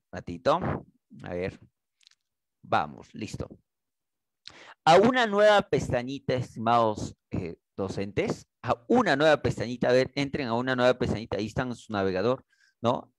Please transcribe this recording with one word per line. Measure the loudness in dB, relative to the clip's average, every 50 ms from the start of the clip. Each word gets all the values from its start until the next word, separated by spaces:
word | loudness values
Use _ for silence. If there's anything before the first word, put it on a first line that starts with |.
| _ _
ratito. | -16 -14 -12 -12 -12 -4 0 0 0 0 -2 -4 -6 -8 -10 _ _ _ _ _ -20 -18 -12
A | -10 -8
ver. | -8 -8 -8 -10 -14 -20 _ _ _ _ _ _ _ _ _ _ _ _ _ _ _ _ _ _ _
Vamos, | -6 -2 -2 -2 -2 -4 -10 -16 -20 -20 -16
listo. | -14 -14 -12 -12 -12 -14 -14 -16 -20 _ _ _ _ _ _ _ _ _ _ _ _ _ _ _ _ _ -20 -20 -20 -20 -20 -20 _ _
A | 6 8
una | 8 8 6 4 2 0
nueva | 2 4 4 6 6 6 6
pestañita, | 4 2 -2 -2 -2 -2 -2 -4 -4 -6 -10 -8 -6 -4 -4
estimados, | -4 -4 -8 -10 -4 0 2 4 4 4 2 0 -4 -8 -10 -12 _ _ _
eh, | -8 -8 -8 -10 -12 -16 _ _ _
docentes. | -8 -8 -6 -6 -6 -8 -6 -4 -4 -4 -4 -6 -8 -12 _ _ _
A | -6 -4 -4 -4 _
una | 0 2 2 2 2 2
nueva | 2 4 4 4 2
pestañita. | 0 -2 -4 -4 -6 -8 -6 -2 0 2
A | 2
ver, | 2 2 0 -2
entren | -6 -6 -4 -6 -6 -4
a | -4 -4
una | -2 -2 -2 0
nueva | 2 2 2 2
pestañita. | 2 -2 -4 -4 -6 -6 -6 -6
Ahí | -6 -6
está | -6 -6 -6 -6
en | -6 -10
su | -12 -10 -6 -4
navegador, | -2 -2 -2 -2 0 0 -2 -2 -4 _ _ _ _ _ _ _ _
¿no? | -2 -2 -2 -2 -6 _ _